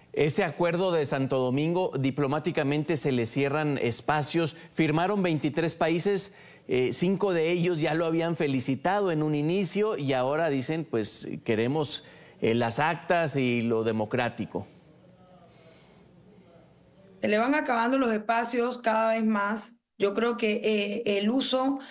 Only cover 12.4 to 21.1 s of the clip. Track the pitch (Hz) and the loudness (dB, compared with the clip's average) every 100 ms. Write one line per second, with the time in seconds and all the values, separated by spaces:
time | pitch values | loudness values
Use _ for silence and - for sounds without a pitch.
12.4 | 110 117 117 143 156 165 - 175 156 139 | 0 2 0 0 0 -2 0 0 2 0
13.4 | 127 120 117 113 113 110 107 123 120 - | 0 0 0 0 0 0 -2 -2 -2 -4
14.4 | 95 87 - - - - - - - - | -6 -6 -10 -18 -20 -20 -20 -20 -20 -20
15.4 | - - - - - - - - - 202 | -20 -20 -20 -20 -20 -20 -20 -20 -20 -20
16.4 | - - - - - - - - 208 214 | -20 -20 -20 -20 -20 -20 -20 -6 -2 0
17.4 | 247 302 294 233 240 269 240 214 214 226 | 2 0 0 0 0 2 0 -2 0 0
18.4 | 233 247 240 247 226 220 226 226 220 208 | 0 -2 -2 -2 0 2 2 2 0 0
19.4 | 202 220 - - _ - 202 202 240 233 | -2 -4 -8 -18 _ -2 -2 2 0 0
20.4 | 214 214 220 214 202 208 - | 0 0 0 0 -2 -4 -2